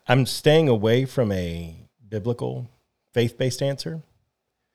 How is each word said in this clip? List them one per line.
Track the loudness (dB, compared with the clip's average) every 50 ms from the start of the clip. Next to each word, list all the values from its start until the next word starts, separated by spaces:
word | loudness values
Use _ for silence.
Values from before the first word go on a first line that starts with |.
| _ 2
I'm | 2 4 2
staying | 2 -2 0 4 4 6 6 6 4
away | 2 2 4 4 2 2 2
from | 0 -2 -2 0 0 0
a | -2 -4 -4 -6 -8 -10 -12 -14 -18 -20 _ _ _ _ -10
biblical | -8 -6 -4 -4 -4 -4 -6 -8 -8 -8 -10 -14 _ _ _ _ _ _ _ _ -2
faith-based | 0 0 0 0 -2 -4 -4 -2 -2 -4
answer. | -4 -4 -4 -8 -10 -10 -10 -12 _ _ _ _ _ _ _ _ _ _ _ _ _ _